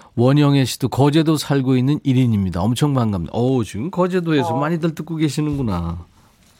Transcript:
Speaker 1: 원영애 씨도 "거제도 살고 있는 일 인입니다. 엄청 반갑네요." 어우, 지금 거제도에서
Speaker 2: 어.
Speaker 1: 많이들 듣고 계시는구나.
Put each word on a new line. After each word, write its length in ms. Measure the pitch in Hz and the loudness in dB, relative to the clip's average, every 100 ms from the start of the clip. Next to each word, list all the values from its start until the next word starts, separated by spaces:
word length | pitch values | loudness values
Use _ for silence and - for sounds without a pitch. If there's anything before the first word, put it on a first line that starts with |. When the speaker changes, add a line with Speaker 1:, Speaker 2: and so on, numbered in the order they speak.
| - - | -10 0
Speaker 1:
원영애 500 | 123 147 143 139 127 | 2 4 4 4 0
씨도 240 | - 120 | -2 -4
"거제도 480 | - 143 156 160 151 | 2 2 4 2 0
살고 400 | - 139 131 127 | 0 -2 2 2
있는 220 | 131 151 | 2 0
일 140 | 143 127 | 0 2
인입니다. 440 | 123 107 95 85 | 2 2 0 0
엄청 320 | 101 120 147 131 | -2 0 0 0
반갑네요." 340 | 113 95 80 | 0 -2 -4
어우, 320 | 110 123 131 | -2 0 0
지금 280 | 107 95 156 | -2 -6 -6
거제도에서 640 | 180 180 185 165 151 123 - | -2 0 0 0 0 0 -2
Speaker 2:
어. 40 | |
Speaker 1:
많이들 360 | 147 170 165 156 | -2 -2 -2 -4
듣고 200 | 160 160 | -8 -2
계시는구나. 880 | 156 143 151 139 117 87 85 85 - _ _ _ _ | -2 0 -2 -2 -2 -2 -4 -6 -12 _ _ _ _